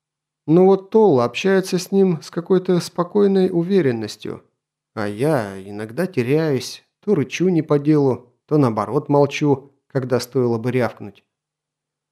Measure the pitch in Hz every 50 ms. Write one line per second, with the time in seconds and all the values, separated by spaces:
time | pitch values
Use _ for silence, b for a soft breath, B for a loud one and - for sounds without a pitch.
0 | _ _ _ _ _ _ _ _ _ - 156 180 185 190 196 190 190 - - 220
1 | 220 196 139 123 117 120 - - - 190 196 190 185 190 196 175 180 - 196 196
2 | 196 190 175 151 - - - 175 170 - 190 180 185 190 180 170 170 - - -
3 | 170 175 - 208 202 202 196 190 185 185 185 170 170 180 202 190 156 135 120 113
4 | 107 107 - - - - - - _ _ _ _ _ _ _ _ _ _ _ 110
5 | 104 104 104 104 131 156 160 127 107 98 98 98 95 98 101 104 110 110 110 147
6 | 180 180 - 131 117 120 143 156 165 156 139 123 - - - - _ _ _ _
7 | _ 208 208 151 127 131 - - 170 190 180 160 156 - 151 147 143 147 156 147
8 | 143 131 117 - - _ _ _ _ _ 147 156 139 120 110 110 101 101 113 147
9 | 147 - 143 143 143 139 - - 151 147 139 - - - _ _ _ _ _ 135
10 | 127 123 131 120 120 - - 135 123 120 117 113 113 127 123 127 120 107 - -
11 | - 101 - - _ _ _ _ _ _ _ _ _ _ _ _ _ _ _ _
12 | _ _